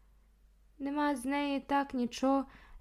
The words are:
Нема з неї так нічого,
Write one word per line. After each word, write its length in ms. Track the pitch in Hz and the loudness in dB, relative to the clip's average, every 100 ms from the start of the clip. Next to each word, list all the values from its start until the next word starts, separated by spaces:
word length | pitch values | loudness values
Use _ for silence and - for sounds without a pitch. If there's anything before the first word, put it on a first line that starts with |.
| _ _ _ _ _ _ _ - | _ _ _ _ _ _ _ -10
Нема 360 | 277 294 294 269 | -4 0 0 0
з 100 | 254 | 0
неї 340 | 285 285 277 | 0 0 -2
так 340 | - 277 277 | 0 0 0
нічого, 520 | 262 240 - 262 269 262 - - - | -2 -2 0 2 2 0 -10 -20 -4